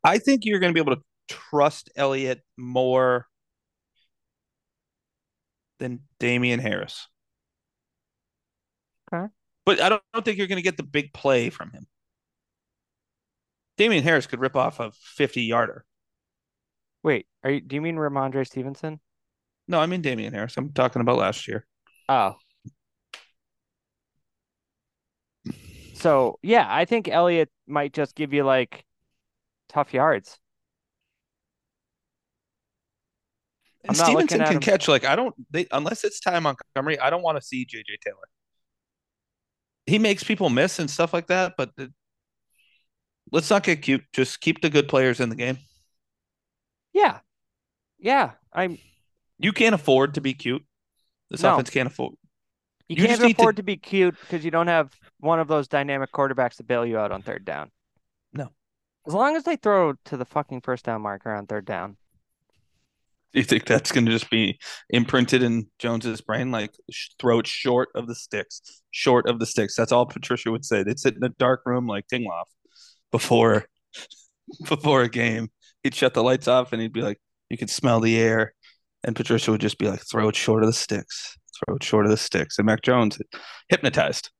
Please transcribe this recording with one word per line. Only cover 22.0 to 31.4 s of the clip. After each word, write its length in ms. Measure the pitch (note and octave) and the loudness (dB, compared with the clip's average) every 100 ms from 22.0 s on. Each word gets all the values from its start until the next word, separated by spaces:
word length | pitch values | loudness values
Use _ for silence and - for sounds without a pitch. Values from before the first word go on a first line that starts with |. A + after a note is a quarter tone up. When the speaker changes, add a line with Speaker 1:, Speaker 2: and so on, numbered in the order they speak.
| - | -2
Speaker 2:
Oh. 280 | C3+ G2 - _ _ - _ _ _ _ - _ _ _ _ _ _ _ _ _ _ _ _ _ _ _ _ _ _ _ _ _ _ - - - - - | 2 0 -2 _ _ -20 _ _ _ _ -20 _ _ _ _ _ _ _ _ _ _ _ _ _ _ _ _ _ _ _ _ _ _ -16 -16 -18 -20 -20
So, 440 | - E3 C#3 A#2+ - | -2 2 2 2 -2
yeah, 240 | F#3 A#3 F#2+ | 0 2 2
I 160 | B2+ | 0
think 240 | - A#3 F#3+ | 0 -2 0
Elliott 420 | D#3 F3 E3+ D#3 _ - | 2 2 2 -2 _ -6
might 260 | D3 C#3+ | -4 -4
just 220 | D3+ C#3+ | -4 -6
give 180 | - D3+ | -6 -4
you, 120 | C#3+ | 0
like, 400 | C3+ C3 A#2+ - _ _ _ _ _ _ _ _ _ | 2 2 0 -8 _ _ _ _ _ _ _ _ _
tough 260 | D3 C#3+ | -4 -2
yards. 440 | B2+ D3+ A2+ - - _ _ _ _ _ _ _ _ _ _ | 0 2 0 -6 -20 _ _ _ _ _ _ _ _ _ _